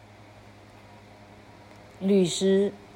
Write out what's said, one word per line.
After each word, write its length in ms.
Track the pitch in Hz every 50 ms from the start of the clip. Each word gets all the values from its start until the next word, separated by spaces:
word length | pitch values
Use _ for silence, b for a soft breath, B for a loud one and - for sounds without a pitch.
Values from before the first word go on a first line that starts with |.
| - - - - - - - - - - - - - - - - - - - - - - - - - - - - - - - - - - - - - - - -
律 260 | 185 190 202 196 185
师 440 | 165 - - 190 190 196 196 202 196 196 - - - -